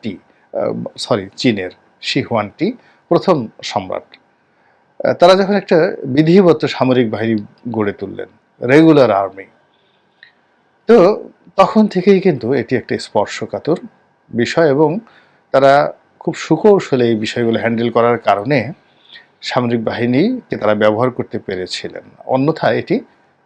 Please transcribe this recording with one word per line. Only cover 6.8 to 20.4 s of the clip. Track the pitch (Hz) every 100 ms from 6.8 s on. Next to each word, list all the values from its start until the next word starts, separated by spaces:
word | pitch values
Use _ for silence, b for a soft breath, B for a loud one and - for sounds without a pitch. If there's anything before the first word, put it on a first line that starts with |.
| 131 127 117
বাহিনী | 107 113 107 104 _ 123
গড়ে | 113 104
তুললেন, | 98 98 95 98 _ _ _ 123
রেগুলার | 139 160 147 120
আর্মি, | 98 98 95 95 _ _ _ _ _ _ _ b b b _ _ _ -
তো | 226 180 214 113 - _ -
তখন | 185 220 208
থেকেই | 185 190 196
কিন্তু | 185 139 110
এটি | 135 110 120
একটা | - 110
স্পর্শকাতর | - 110 101 - 110 101 - 175 240 - _ _ _
বিষয় | 113 120 - 165
এবং | 135 156 180 b b b b _
তারা | 131 139 139 151 - _ _
খুব | -
সুকৌশলে | 160 - 160 214 196 - 135 117
এই | 110
বিষয়গুলো | 107 - 117 110
হ্যান্ডেল | 95 113 120
করার | 117 117 117
কারণে | - 101 107 143 110 180 b b b b b _
সামরিক | - - 120 120
বাহিনীকে | 113 101 120 123 208 254